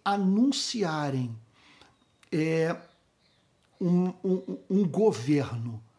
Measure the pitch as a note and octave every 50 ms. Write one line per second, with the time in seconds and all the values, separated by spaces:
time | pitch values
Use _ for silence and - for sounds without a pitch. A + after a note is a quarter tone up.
0 | - G3+ G3+ G3+ F#3+ F#3+ G3 G#3+ B3+ C#4+ - - - - - A3+ F#3+ D#3+ D#3 D3+
1 | D3 C#3 C3+ C3 B2 A#2 A2+ A2 - _ _ _ _ - - _ - - _ _
2 | _ _ _ _ _ _ - D#3 D#3 D#3+ D#3+ E3 D#3+ E3 F3 - - - _ _
3 | _ _ _ _ _ _ _ _ _ _ _ _ _ _ _ - F#3+ E3+ F3+ F3+
4 | F3+ F3+ F3+ - - F#3+ F#3 F#3 - - - - - - F#3+ G3+ G3+ D#3+ - F#3
5 | A3 G#3+ - A2 A#2 C#3+ D3+ C#3+ B2+ F2 A#2+ A#2 A2+ A#2+ A2 A2 - _ _